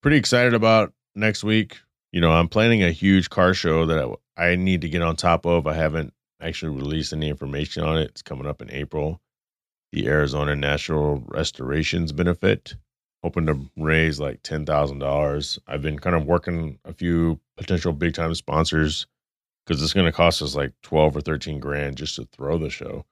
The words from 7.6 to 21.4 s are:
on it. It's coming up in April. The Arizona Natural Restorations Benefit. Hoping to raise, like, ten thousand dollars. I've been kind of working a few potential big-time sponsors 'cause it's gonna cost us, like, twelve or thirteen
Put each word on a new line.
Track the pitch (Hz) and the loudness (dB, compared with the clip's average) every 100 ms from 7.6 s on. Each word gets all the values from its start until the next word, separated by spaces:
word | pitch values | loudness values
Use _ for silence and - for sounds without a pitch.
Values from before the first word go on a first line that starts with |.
| 76 - | -6 -4
on | 78 78 | -2 0
it. | 78 | -2
It's | - | -8
coming | - 67 71 | -14 -10 -8
up | 71 | -10
in | - | -10
April. | 69 73 78 76 90 _ _ _ _ _ _ _ | -10 -6 -4 -4 -6 _ _ _ _ _ _ _
The | - - | -4 0
Arizona | 76 73 71 73 73 | 2 0 -2 -2 -2
Natural | 71 73 - 78 73 71 50 | -2 -2 -2 -2 0 -2 -6
Restorations | - 80 - 65 73 78 87 82 | -6 -6 -6 -4 -2 -2 -2 -4
Benefit. | 71 85 85 98 104 - - _ _ _ _ | -2 0 2 0 0 -4 -20 _ _ _ _
Hoping | 87 87 80 | -6 -2 0
to | 71 71 - | -2 -4 -6
raise, | 78 80 80 71 | 0 2 2 0
like, | 73 - | -6 -8
ten | - 78 73 | -8 -8 -2
thousand | 73 73 69 | 0 0 -2
dollars. | 69 71 73 73 73 - - | -2 0 0 -2 -6 -10 -8
I've | 76 | -6
been | 73 73 | -6 -4
kind | - 85 | 0 0
of | 73 | 2
working | 87 - 85 78 65 - | 0 0 -6 -6 -10 -16
a | |
few | 82 87 85 82 78 _ - | -6 0 2 2 -2 _ -16
potential | - 90 87 | -2 -2 0
big-time | 76 85 80 82 82 | -2 -2 -2 -4 -4
sponsors | - 76 82 80 78 76 - _ _ _ _ _ - | -2 0 2 2 0 -2 -8 _ _ _ _ _ -4
'cause | 80 | -2
it's | 76 | 0
gonna | 98 87 | 2 2
cost | 80 85 82 | 4 4 4
us, | 76 71 | -4 -4
like, | 67 - | -4 -6
twelve | - 78 78 73 | -2 4 4 2
or | |
thirteen | 73 78 | -4 -6